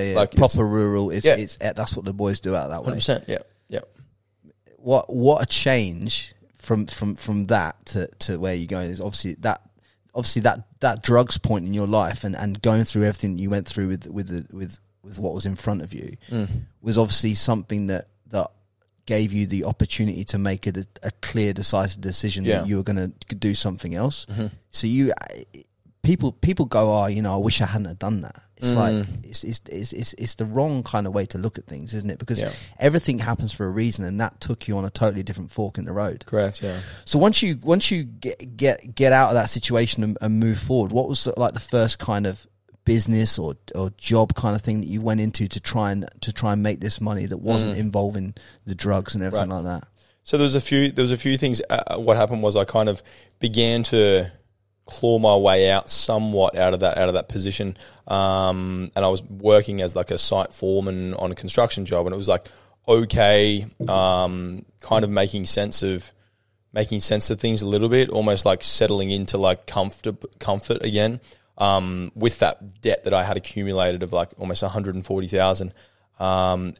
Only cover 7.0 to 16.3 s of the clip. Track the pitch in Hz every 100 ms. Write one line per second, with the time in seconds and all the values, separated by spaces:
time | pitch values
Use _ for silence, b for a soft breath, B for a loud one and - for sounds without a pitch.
7 | 104 101 - 104 98 107 80 - - -
8 | 87 - - 90 92 90 85 95 90 90
9 | 95 - 98 82 110 104 _ _ _ _
10 | _ - 120 - 113 110 - _ 135 107
11 | - 120 123 - - 107 90 101 101 107
12 | 87 107 104 95 104 98 120 110 113 107
13 | 104 104 104 90 98 101 95 - 95 92
14 | - 90 95 87 76 95 95 - _ _
15 | 98 95 98 85 98 95 - 101 76 -
16 | - - -